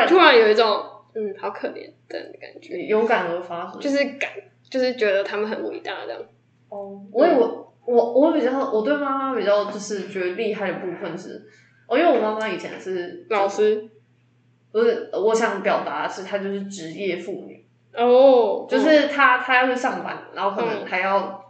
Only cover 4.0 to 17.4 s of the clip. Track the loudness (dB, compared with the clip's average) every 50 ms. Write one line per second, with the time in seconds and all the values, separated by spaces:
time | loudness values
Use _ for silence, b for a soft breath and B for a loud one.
4 | 0 -2 -4 -8 -10 -10 -10 -14 -18 _ _ _ _ -8 -4 -2 -2 -2 -2 0
5 | 0 0 2 0 0 -2 -4 -6 -4 -4 -6 -6 -8 -8 -8 -10 -10 -10 -10 -10
6 | -10 -12 -12 -12 -14 -18 _ _ _ _ _ _ _ -16 -16 -14 -14 -14 -16 -18
7 | -16 -4 0 2 4 4 4 4 2 0 -2 -8 -14 -18 _ _ _ 0 2 2
8 | 4 4 4 4 6 6 4 2 0 0 0 -2 -2 -2 0 0 0 0 0 0
9 | -2 -2 -2 -2 -2 -4 -4 -2 0 2 2 2 0 -2 -6 -8 -8 -8 -8 -8
10 | -8 -8 -6 -6 -4 -4 -4 -4 -4 -4 -4 -4 -4 -4 -4 -6 -6 -8 -8 -8
11 | -8 -10 -10 -10 -12 -14 -16 -16 -18 b b b b b b b b b 2 2
12 | 4 4 4 2 2 0 -2 -2 -4 -4 -6 -6 -8 -10 -12 -10 -8 -6 -6 -6
13 | -6 -8 -12 -12 -6 -4 -2 0 0 0 0 2 2 2 2 0 -4 -10 _ _
14 | _ _ _ _ _ _ _ _ _ _ _ _ _ _ -2 0 2 2 0 -2
15 | -4 -8 -4 -2 0 2 2 2 0 0 -2 -2 -2 0 0 0 -2 -4 -6 -6
16 | -6 -6 -8 -10 -10 -8 -6 -6 -6 -6 -6 -8 -8 -10 -12 -12 -12 -12 -10 -8
17 | -6 -6 -6 -6 -6 -10 -10 -12